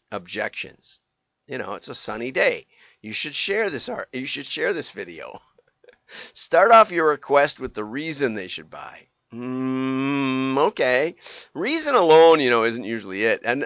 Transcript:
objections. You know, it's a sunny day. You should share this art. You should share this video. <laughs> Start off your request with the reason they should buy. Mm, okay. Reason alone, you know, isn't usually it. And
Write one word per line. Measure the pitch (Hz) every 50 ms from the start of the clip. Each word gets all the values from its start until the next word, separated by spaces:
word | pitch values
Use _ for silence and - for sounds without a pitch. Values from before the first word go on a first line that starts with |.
| _ _
objections. | 110 101 87 - 95 104 104 110 - - - - - _ - - - - _ _ _ _ _ _ _ _ _
You | - 135 127
know, | 98 95 101
it's | 90 - -
a | 123
sunny | - - - 107 110 117 131
day. | 135 - - - 104 73 - _ _ _ _ _ _ _ -
You | 110 107
should | - - 151 143
share | - - 196 196 214 226 196
this | 151 117 - -
art. | 240 - 98 -
You | - 127 131
should | 131 - 139 139 -
share | - 143 151 185 196
this | 160 - -
video. | - - 98 87 85 78 62 62 - - -
<laughs> | _ _ _ _ _ _ _ _ - _ _ _ _ - - - - -
Start | - - - 160 165 190 233
off | 226 226 214 -
your | 175 165 160 151
request | 147 139 - - 139 143 143 151 - -
with | 131 123 -
the | 107 107
reason | 107 113 139 156 160 151 139 143 120 110
they | 104 92 90
should | - - 82 78
buy. | 76 71 - - - - - _ _ _ _ _ 117
Mm, | 117 123 127 127 127 131 131 131 131 131 131 131 131 135 139 143 139 139 131 131 131 131 135 131 139
okay. | 135 135 - - 139 127 123 127 147 170 - - - - - - - - _
Reason | 143 180 254 311 330 311 294 269
alone, | 226 175 160 156 160 165 165 165 156
you | 139 123
know, | 123 117 113
isn't | 117 113 123 107
usually | 104 117 113 101 98 92 98 110
it. | 113 104 - -
And | 113 120 139 147